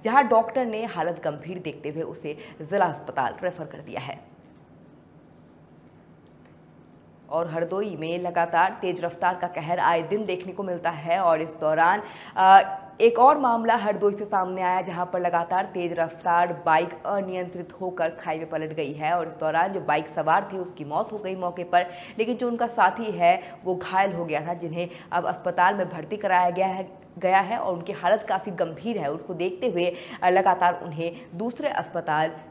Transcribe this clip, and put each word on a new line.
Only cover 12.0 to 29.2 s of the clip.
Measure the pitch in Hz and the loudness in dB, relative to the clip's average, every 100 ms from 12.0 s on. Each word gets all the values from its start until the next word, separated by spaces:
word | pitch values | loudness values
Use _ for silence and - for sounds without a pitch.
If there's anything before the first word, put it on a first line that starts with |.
| 208 - - - | -2 -16 -10 4
अ, | 190 196 - - - - | 10 10 8 -4 -12 4
एक | 233 233 | 4 8
और | 254 302 | 8 8
मामला | 262 233 226 226 | 4 2 2 2
हरदोई | 208 190 202 | 2 2 2
से | 202 | 0
सामने | 208 202 185 185 | -2 0 0 0
आया, | 180 185 | 0 0
जहां | 185 175 175 | -2 -4 -2
पर | 185 | 0
लगातार | 175 170 170 185 | 2 0 0 -2
तेज | 196 190 175 | -2 -4 -4
रफ्तार | 165 165 - 180 170 175 170 - | -2 -2 -2 0 2 2 0 2
बाइक | 160 170 - - | 2 2 -6 -4
अनियंत्रित | 202 190 185 175 180 175 - | -4 -2 -6 -6 -8 -14 -8
होकर | 185 180 165 | -8 -2 -4
खाई | 165 175 160 | -4 -6 -6
में | 160 | -6
पलट | 160 156 | -6 -6
गई | 156 143 | -6 -6
है | 147 151 | -4 -2
और | 175 165 | -2 -2
इस | |
दौरान | - 156 160 185 | -4 -2 2 0
जो | 196 | -2
बाइक | 147 151 160 | 0 0 0
सवार | - 156 175 202 | -4 2 2 2
थे | 190 | -8
उसकी | 180 - | -8 -10
मौत | 147 156 208 | -6 -4 -4
हो | 214 | -6
गई | 190 190 | -8 -6
मौके | 180 180 | -6 -6
पर, | 175 175 175 - - - | 2 2 2 -8 -16 -4
लेकिन | 220 247 | -2 -2
जो | 247 | -2
उनका | 233 233 | -2 -2
साथी | 233 190 196 220 | 4 2 2 -6
है | 175 170 185 - - | 2 4 2 0 -10
वो | 180 | -4
घायल | 180 - 185 196 | -4 -2 0 0
हो | 170 | 0
गया | 165 151 156 | -2 -4 -4
था, | |
जिन्हें | 175 170 165 175 - - | -6 -6 -6 -6 -8 -4
अब | 175 170 | -2 -2
अस्पताल | 180 185 175 180 | -2 -4 4 4
में | 202 180 | 4 -4
भर्ती | 170 156 208 | -6 -8 -4
कराया | 202 180 180 | 2 4 4
गया | 175 190 | 2 0
है, | 185 185 - - - | 0 -8 -12 -20 -4
गया | 180 190 | 2 4
है | 190 233 | 2 -2
और | 196 | -2
उनकी | 175 170 | -4 -6
हालत | 151 175 208 - | -2 2 2 2
काफ़ी | 190 196 | -4 -2
गंभीर | 175 175 156 190 214 | -4 -4 -4 -6 -4
है। | 147 | -4
उसको | 160 | -4